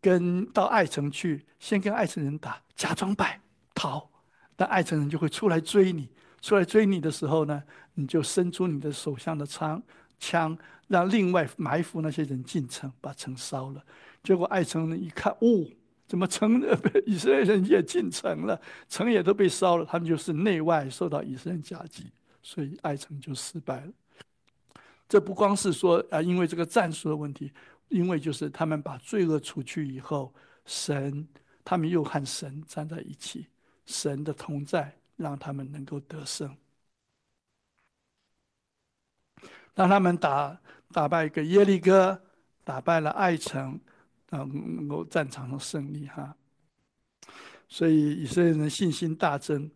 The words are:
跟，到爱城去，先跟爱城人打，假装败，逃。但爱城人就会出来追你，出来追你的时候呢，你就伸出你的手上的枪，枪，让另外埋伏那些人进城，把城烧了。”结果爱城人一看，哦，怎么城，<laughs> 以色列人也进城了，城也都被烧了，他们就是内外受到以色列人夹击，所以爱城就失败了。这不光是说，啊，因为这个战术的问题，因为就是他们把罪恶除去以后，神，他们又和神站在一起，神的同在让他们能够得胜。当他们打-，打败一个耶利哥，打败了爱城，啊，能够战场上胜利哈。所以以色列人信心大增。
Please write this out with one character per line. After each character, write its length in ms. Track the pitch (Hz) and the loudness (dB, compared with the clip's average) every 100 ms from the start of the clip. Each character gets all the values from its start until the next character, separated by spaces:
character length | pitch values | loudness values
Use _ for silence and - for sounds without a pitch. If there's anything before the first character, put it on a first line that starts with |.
跟， 440 | 196 180 175 180 196 | 6 4 4 0 0
到 140 | - 185 | 0 2
爱 200 | 226 170 | 2 2
城 240 | - 143 | 0 -4
去， 340 | 143 180 151 - _ | -4 -4 -4 -6 _
先 220 | - 208 | -2 0
跟 120 | 196 | 0
爱 140 | 226 196 | 0 -2
城 160 | - | -2
人 160 | 143 151 | -4 -4
打， 240 | 135 - _ - | -8 -12 _ -6
假 180 | - | -4
装 200 | - 190 | -2 -2
败， 260 | 202 - - _ _ _ | 0 0 -2 _ _ _
逃。 340 | - - 139 - _ _ _ _ | -6 -6 -6 -10 _ _ _ _
但 140 | _ 185 | _ 0
爱 140 | 190 | 2
城 160 | 170 160 | 2 0
人 100 | 143 | 0
就 100 | 156 | 0
会 100 | 156 | -2
出 200 | - 214 | 0 2
来 120 | 165 | 2
追 320 | 160 208 190 | 2 6 6
你， 160 | 175 135 _ _ _ | 4 -8 _ _ _
出 140 | - | 2
来 100 | 208 | 4
追 200 | 175 214 208 | 6 6 6
你 140 | 190 | 2
的 100 | 156 | 0
时 160 | 147 156 | -2 0
候 180 | 160 | 2
呢， 180 | 151 147 143 - - | 2 -2 -8 -20 -14
你 120 | - 139 | -8 0
就 160 | 165 | 0
伸 300 | 143 - 180 | 0 0 0
出 160 | 165 185 | 0 -2
你 100 | 147 | 0
的 140 | 147 | -4
手 240 | 143 - 135 | -6 -6 -6
上 200 | - 156 | -6 -6
的 80 | |
枪， 380 | 143 - 156 160 - - _ _ | -6 -4 -4 -4 -8 -20 _ _
枪， 380 | - 170 160 160 - - _ | -2 0 0 -4 -12 -20 _
让 240 | 190 180 | 2 4
另 220 | 220 185 | 4 4
外 160 | 180 143 - | 2 0 -4
埋 260 | 151 147 | -2 0
伏 180 | 165 165 | -2 -4
那 100 | 156 | -4
些 120 | 143 | -2
人 180 | 147 135 | -4 -4
进 240 | 127 180 127 | -4 -4 -4
城， 240 | - 139 127 | -8 -12 -12
把 120 | 143 | -14
城 220 | 135 - 127 | -12 -12 -10
烧 340 | - 135 135 | -8 -8 -8
了。” 140 | 135 - - - - | -12 -18 -20 -20 -20
结 140 | - 190 | 2 2
果 80 | 170 | 4
爱 160 | 196 | 0
城 280 | 165 165 160 | 0 0 -2
人 120 | 165 | -2
一 60 | 180 | -6
看， 220 | - - - | -2 -2 2
哦， 240 | 233 220 151 - _ _ _ | 4 4 2 -8 _ _ _
怎 100 | 180 | -2
么 80 | 185 | -2
城， 340 | - 214 240 - - | 0 2 4 4 2
<laughs> 240 | - - 302 | 4 2 0
以 100 | 190 | 0
色 140 | 240 | 4
列 120 | 269 | 4
人 220 | 214 208 185 | 6 4 4
也 160 | 208 | 4
进 280 | 165 349 98 | 2 -2 -2
城 360 | - - 156 160 | -4 -6 -4 -2
了， 140 | 98 - - - | -4 -6 -20 -14
城 220 | - 240 | -2 2
也 120 | 220 | 2
都 100 | 170 | 4
被 160 | 202 196 | 4 4
烧 280 | - 185 170 | 4 2 4
了， 80 | |
他 140 | 160 170 | 2 -2
们 100 | 170 | 0
就 80 | 160 | -2
是 160 | - | 0
内 280 | 151 202 175 | 0 0 0
外 280 | 156 165 135 | 2 0 0
受 180 | 127 175 | -4 -4
到 140 | 147 | -2
以 140 | - 131 | -6 -10
色 80 | |
列 80 | - | -8
人 100 | 175 | -8
夹 180 | 151 170 170 | -8 -14 -14
击， 240 | - - _ _ _ | -16 -20 _ _ _
所 220 | - - | -16 -8
以 120 | 139 170 | -8 -6
爱 140 | 165 143 | -6 -6
城 240 | - 147 | -8 -14
就 120 | 135 | -10
失 280 | 131 - 170 | -10 -8 -12
败 240 | 143 131 | -8 -10
了。 80 | 147 233 _ _ - _ _ _ _ - - _ _ | -10 -20 _ _ -20 _ _ _ _ -20 -20 _ _
这 120 | 208 | 4
不 140 | 190 | 4
光 220 | 190 208 202 | 0 2 2
是 160 | 202 | 0
说， 320 | 165 185 170 - | 0 4 2 2
啊， 100 | 151 | -2
因 160 | 165 180 | 0 2
为 100 | 170 | 0
这 100 | 170 | 0
个 100 | 165 | 0
战 240 | - 180 | 0 0
术 180 | 156 156 | -2 -4
的 80 | 151 | -4
问 160 | 147 | -6
题， 200 | 139 143 - - _ _ | -10 -14 -16 -20 _ _
因 200 | 226 175 | 0 2
为 100 | 170 | 0
就 140 | 143 | -2
是 180 | 143 151 | -4 -6
他 160 | 143 160 | -2 -2
们 140 | 156 | -2
把 140 | 139 127 | -4 -12
罪 280 | - 220 175 | -4 0 2
恶 120 | 156 | 2
除 240 | 139 - | -2 -10
去 240 | 135 - 147 | -8 -6 -6
以 140 | 131 | -8
后， 340 | 131 147 131 _ _ _ | -6 -6 -6 _ _ _
神， 640 | - - - 143 139 143 156 - _ _ | -12 -10 -4 -4 -2 -6 -10 -18 _ _
他 140 | - 180 | -4 -2
们 120 | 160 | 2
又 140 | 175 | 0
和 220 | 143 151 | 0 -4
神 380 | 135 - 147 135 156 | -4 -8 -10 -12 -12
站 220 | - 151 | -10 -10
在 120 | 160 | -10
一 120 | - | -14
起， 340 | 147 - - - _ _ _ _ | -14 -14 -14 -16 _ _ _ _
神 380 | - - 139 | -6 -4 -4
的 80 | 147 | -6
同 320 | 147 - 143 | -8 -8 -8
在 300 | 147 180 143 - _ _ | -2 -4 -4 -10 _ _
让 220 | 160 143 | -8 -8
他 140 | 147 | -10
们 180 | 139 135 | -10 -10
能 140 | 147 | -12
够 160 | 135 143 | -10 -10
得 240 | 143 156 | -12 -14
胜。 300 | 139 - 147 139 _ _ _ _ _ _ _ _ _ _ _ _ _ _ _ _ _ _ _ _ _ _ _ _ _ _ _ _ - - _ | -10 -8 -10 -12 _ _ _ _ _ _ _ _ _ _ _ _ _ _ _ _ _ _ _ _ _ _ _ _ _ _ _ _ -20 -20 _
当 140 | - 185 | 2 6
他 120 | 196 | 6
们 160 | 180 175 | 6 2
打-， 420 | 156 139 143 165 _ - _ | 0 0 -2 -6 _ -20 _
打 140 | - 147 | -2 0
败 180 | 170 156 | 2 0
一 20 | |
个 140 | 156 | -2
耶 200 | 156 190 | 4 6
利 140 | 202 190 | 8 6
哥， 440 | 185 190 185 190 _ _ _ _ | 8 8 6 2 _ _ _ _
打 160 | - 131 | -10 -6
败 200 | 131 165 | 0 2
了 100 | 151 | 2
爱 220 | - 190 | 0 2
城， 460 | 165 - 135 135 135 _ _ _ _ _ | 2 -2 -6 -6 -10 _ _ _ _ _
啊， 120 | 160 | -8
能 460 | 143 143 - - 147 | -6 -8 -8 -8 -6
够 160 | 147 165 | -6 -2
战 200 | 165 143 | -2 -2
场 180 | 127 127 | -6 -10
上 100 | 135 | -10
胜 320 | - 160 143 | -8 -8 -8
利 160 | 147 139 | -10 -12
哈。 300 | - 143 151 _ _ _ _ _ _ _ _ - - - - _ | -12 -14 -16 _ _ _ _ _ _ _ _ -20 -20 -20 -20 _
所 220 | - 165 | 0 4
以 240 | 156 147 | 4 4
以 140 | 147 139 | 0 -2
色 160 | 147 | 2
列 100 | 175 | 4
人 160 | 156 151 | 4 0
信 240 | - 185 | 0 0
心 240 | 151 170 156 | 0 -2 0
大 220 | 180 143 | 0 0
增。 320 | - 147 151 | -2 -4 -4